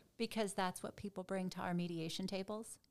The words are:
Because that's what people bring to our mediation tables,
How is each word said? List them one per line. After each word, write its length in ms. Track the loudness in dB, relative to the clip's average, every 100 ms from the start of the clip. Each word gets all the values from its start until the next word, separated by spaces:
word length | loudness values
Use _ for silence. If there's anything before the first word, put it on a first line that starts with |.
| -10 -2
Because 360 | 0 2 2
that's 280 | 4 2 2
what 140 | -6 -4
people 280 | -6 -6
bring 260 | -2 0 0
to 100 | 0
our 140 | 2 2
mediation 500 | 2 0 0 0 0
tables, 540 | -2 -2 -4 -6 -12 _